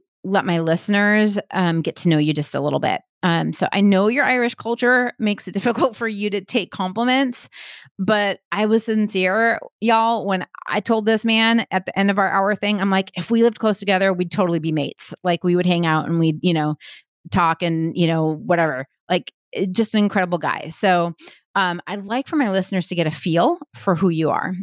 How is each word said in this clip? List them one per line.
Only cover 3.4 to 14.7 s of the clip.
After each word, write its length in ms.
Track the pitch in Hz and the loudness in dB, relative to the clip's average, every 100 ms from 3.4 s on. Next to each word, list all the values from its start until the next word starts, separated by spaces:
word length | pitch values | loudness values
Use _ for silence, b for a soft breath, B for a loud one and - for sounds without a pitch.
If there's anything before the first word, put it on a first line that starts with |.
| 160 | -2
so 160 | 165 - | -2 -2
I 80 | 202 | 2
know 280 | 202 190 208 | 4 4 2
your 160 | 262 | 0
Irish 300 | 262 254 240 - | 0 0 -2 -4
culture 560 | 226 233 247 247 247 - | -6 -2 2 2 0 -2
makes 280 | 208 202 - | -2 -2 -6
it 60 | |
<laughs> 20 | |
difficult 400 | 196 240 226 262 | -4 -2 0 -2
for 140 | 208 226 | -2 -6
you 220 | 202 208 | -4 -4
to 100 | 196 | -4
take 320 | 196 240 175 | -4 -4 -4
compliments, 760 | - 185 202 247 262 262 - - B B B B - | -6 -6 -2 0 2 0 -4 -8 B B B B -6
but 420 | 190 208 202 180 - | 0 2 2 -2 -6
I 160 | 185 214 | -2 2
was 180 | 226 | 2
sincere, 760 | 226 220 208 190 185 208 233 - - - | 2 0 0 0 0 2 2 0 -6 -4
y'all, 460 | 220 226 226 226 190 | 2 2 2 0 -2
when 180 | 185 - - - | -4 -4 -14 -6
I 140 | 175 | -4
told 260 | 220 220 214 | 0 0 2
this 180 | 220 | 0
man 400 | 226 220 226 233 - | 2 2 4 2 0
at 160 | 185 - | -4 -4
the 100 | - | 0
end 140 | 196 | 0
of 80 | 196 | 2
our 100 | 190 | 2
hour 280 | 196 196 202 | 2 0 0
thing, 240 | 208 208 | -2 0
I'm 100 | 196 | 2
like, 220 | 190 190 - | 0 -2 -6
"If 140 | 160 | 0
we 120 | 226 | 4
lived 180 | 233 220 | 4 2
close 180 | 220 196 | -2 0
together, 340 | 196 185 196 | 0 2 2
we'd 200 | 180 175 | 0 -2
totally 260 | 208 180 165 | 0 0 0
be 140 | 160 | 0